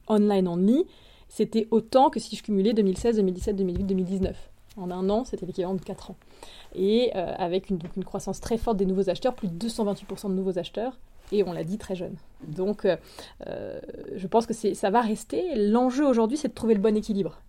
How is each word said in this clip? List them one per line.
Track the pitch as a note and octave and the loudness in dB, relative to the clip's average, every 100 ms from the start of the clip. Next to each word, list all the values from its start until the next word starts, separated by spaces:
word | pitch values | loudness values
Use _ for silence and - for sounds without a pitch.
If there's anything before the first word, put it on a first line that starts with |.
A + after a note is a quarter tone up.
| - | 2
online | G#3+ G#3 G3 F#3 | 4 6 4 2
only. | E3+ G3 C#4 F#4+ - - - - | 4 4 4 2 -6 -20 -20 -10
C'était | - A3 A3+ A3 | -4 0 0 2
autant | A3+ A3 C4 C#4 | 2 4 6 6
que | A3+ | 2
si | - | -8
je | G3+ | -10
cumulais | - G3 G3+ | -2 2 4
deux | A3 | 4
mille | G3 F#3 | 2 2
seize, | A#3 | 0
deux | A3 | 2
mille | F#3+ | 2
dix-sept, | F3+ A3+ | 0 -2
deux | G3 | -2
mille | F#3 F3 | -2 -2
huit, | |
deux | G3 | 0
mille | F#3+ F3+ | 0 0
dix-neuf. | F#3+ F#3 - - - - G#3+ | -2 -2 -4 -14 -20 -20 -12
En | F3+ | -8
un | F3+ F#3+ | -2 0
an, | G#3+ | 0
c'était | E3 - F3+ | -2 -6 -6
l'équivalent | F#3+ F3+ | -4 -2
de | F#3+ | -4
quatre | - F#3 - | -6 -12 -14
ans. | - - - - - - | -18 -20 -20 -20 -20 -10
Et, | - G3 A3+ B3 | 0 4 4 2
euh, | F#3+ E3+ - | 0 -4 -4
avec | F3 F#3 - | -2 -2 -2
une, | F#3 | -6
donc | E3+ G3 | -6 -8
une | |
croissance | F3+ G3 G3 F#3+ | -8 -8 -8 -8
très | - A3+ | -4 -2
forte | - G3+ | 0 0
des | F#3+ | 0
nouveaux | F#3+ F#3+ | 0 0
acheteurs, | F3 B3+ B3 | 0 -2 -2
plus | F#3 | -6
de | |
deux | E3+ A3+ | -6 -6
cent | A3+ | -2
vingt-huit | G#3 G3 - | -2 -4 -8
pour | G3 | -8
cent | G#3 | -4
de | |
nouveaux | F#3+ F#3+ F3 | -2 -2 -4
acheteurs, | F3 G3+ A#3+ - - - - | -6 -6 -6 -8 -18 -20 -4
et | G#3 | 0
on | F#3 | 0
l'a | E3 | -2
dit, | E3 G#3+ | -6 -6
très | - | -6
jeunes. | F#3 F3 E3 - - D#3 | -8 -8 -12 -18 -16 -10
Donc, | D3+ F#3+ G#3+ | -4 -2 0
euh, | G3 E3 - - - - - | 2 0 -2 -20 -20 -16 -12
euh, | - G2+ - - - - - | -10 -10 -10 -12 -14 -10 -8
je | F#3 | 0
pense | A3+ A3+ | 2 2
que | |
c'est, | A3 G3+ | -2 -2
ça | F3+ G3 | 0 2
va | A3+ | 2
rester. | A3 G#3+ - E4 F4+ | 2 -2 -4 -4 -2
L'enjeu | B3 G#3 A#3 B3+ B3+ | 2 4 4 4 4
aujourd'hui, | D4 A#3 A3 D4 | 4 4 2 0
c'est | A#3+ | -4
de | |
trouver | - A3+ | -2 2
le | G#3 | 4
bon | A3 G#3+ | 4 2
équilibre. | G#3 G3 D#3+ - | 0 -2 -2 -6